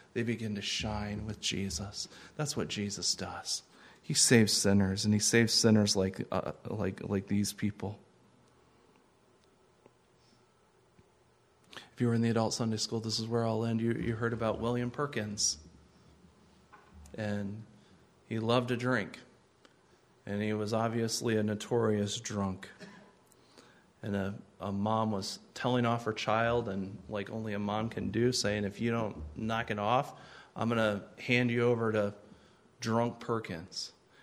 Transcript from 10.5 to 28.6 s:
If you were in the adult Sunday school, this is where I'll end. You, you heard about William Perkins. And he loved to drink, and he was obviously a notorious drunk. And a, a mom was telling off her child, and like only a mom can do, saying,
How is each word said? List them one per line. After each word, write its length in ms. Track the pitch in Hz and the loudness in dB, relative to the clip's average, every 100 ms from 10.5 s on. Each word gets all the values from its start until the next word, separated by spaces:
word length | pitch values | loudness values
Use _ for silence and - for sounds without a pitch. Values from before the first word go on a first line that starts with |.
| _ _ _ _ _ - _ _ _ _ _ _ - - | _ _ _ _ _ -20 _ _ _ _ _ _ -20 -12
If 80 | - | 0
you 80 | 120 | 2
were 60 | |
in 80 | 117 | 4
the 80 | 117 | 4
adult 220 | 113 110 | 4 2
Sunday 240 | - 113 110 | 0 -2 -2
school, 220 | - 117 | -2 -4
this 220 | 113 113 | -2 -4
is 80 | 113 | -2
where 180 | 117 113 | 0 0
I'll 180 | 110 | 0
end. 160 | 117 113 | 0 0
You, 120 | 113 | 0
you 240 | 113 117 110 | 0 -2 -2
heard 160 | 117 | -2
about 280 | 110 113 - | -2 -2 0
William 300 | 113 123 123 | 0 -2 -2
Perkins. 680 | 135 147 123 107 104 - - - - - - - - - _ - - _ - - - - - | -4 -4 -4 -6 -2 -2 -2 -10 -20 -20 -20 -20 -20 -20 _ -20 -20 _ -20 -20 -20 -16 -8
And 460 | 107 104 101 110 - - - - - _ - | -4 -4 -6 -8 -14 -20 -20 -20 -20 _ -8
he 100 | 113 | -2
loved 300 | 113 127 120 | 2 2 2
to 80 | 120 | -2
drink, 440 | 123 123 85 - - - _ _ - _ _ _ _ _ - | 0 0 -2 -10 -20 -20 _ _ -20 _ _ _ _ _ -6
and 160 | 101 | -2
he 100 | 107 | 0
was 200 | 107 104 | 0 0
obviously 640 | 113 113 113 113 - 120 107 | 0 2 0 0 0 2 2
a 60 | |
notorious 760 | 107 104 - 120 110 107 104 113 | 2 -2 0 2 4 2 0 -4
drunk. 500 | - 104 98 92 - - - - - - _ _ _ - - - _ _ | -6 -2 -2 -4 -10 -18 -20 -20 -20 -20 _ _ _ -20 -20 -20 _ _
And 140 | 107 101 | -4 -2
a, 180 | 98 104 - - | -2 -6 -14 -8
a 120 | 101 | -4
mom 400 | 98 107 110 110 | -2 0 2 0
was 260 | 101 - - - | -2 -6 -10 -14
telling 320 | - 123 123 120 | -4 0 2 2
off 180 | 117 | 2
her 80 | 110 | -2
child, 560 | 107 - 110 117 120 110 | -4 0 2 2 2 0
and 300 | 95 98 101 - | -4 -6 -8 -8
like 220 | 104 98 | -6 -6
only 240 | 110 110 | -6 -4
a 40 | 104 | -4
mom 300 | 101 107 117 | -2 -2 -2
can 220 | 101 98 | -4 -2
do, 220 | 107 120 | 2 2
saying, 320 | 123 104 104 | 2 0 0